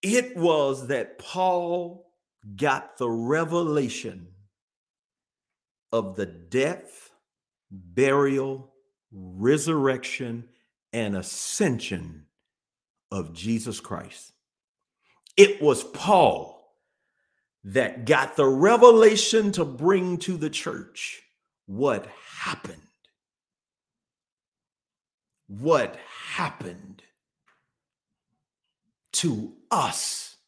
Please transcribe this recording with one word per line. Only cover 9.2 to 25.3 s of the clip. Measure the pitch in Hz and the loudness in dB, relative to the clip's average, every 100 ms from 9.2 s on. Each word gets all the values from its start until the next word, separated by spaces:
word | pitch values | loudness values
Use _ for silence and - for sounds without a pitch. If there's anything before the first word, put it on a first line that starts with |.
| 92 90 113 151 151 160 135 127 - - 127 117 117 _ _ _ _ | -16 -2 2 2 2 2 2 0 -6 -10 -8 -10 -14 _ _ _ _
and | 117 107 98 | -6 -4 -4
ascension | 87 - - - 196 120 - 90 85 80 76 _ _ _ _ _ _ _ _ | -6 -10 -8 -2 0 0 -6 -8 -10 -18 -20 _ _ _ _ _ _ _ _
of | 98 80 | -10 -10
Jesus | 82 98 113 113 110 | -10 -4 -4 -4 -10
Christ. | - 87 - - - _ _ _ _ _ _ _ _ _ _ - | -10 -12 -12 -20 -20 _ _ _ _ _ _ _ _ _ _ 6
It | 202 202 | 8 8
was | 147 127 | 0 0
Paul | - - 165 196 135 78 - - _ _ _ _ _ _ _ _ _ _ | -4 -8 2 4 4 2 -8 -18 _ _ _ _ _ _ _ _ _ _
that | 101 98 110 - 117 | -4 -2 -2 -4 2
got | 143 - - | 2 2 2
the | 135 | 2
revelation | 135 185 233 240 226 220 214 - 220 208 | 4 4 10 10 10 8 6 2 2 2
to | 196 | -2
bring | 147 123 165 196 180 175 | -4 0 2 2 0 -4
to | 185 180 | -6 -4
the | 151 | -4
church | 151 - - - - - - _ _ _ _ - | -6 -8 -10 -14 -14 -14 -14 _ _ _ _ -14
what | 98 139 107 - - - - | -2 0 -2 -6 -20 -20 -12
happened. | - - - - _ _ _ _ _ _ _ _ _ _ _ _ _ _ _ _ _ _ _ _ _ _ _ _ _ | -10 -10 -14 -20 _ _ _ _ _ _ _ _ _ _ _ _ _ _ _ _ _ _ _ _ _ _ _ _ _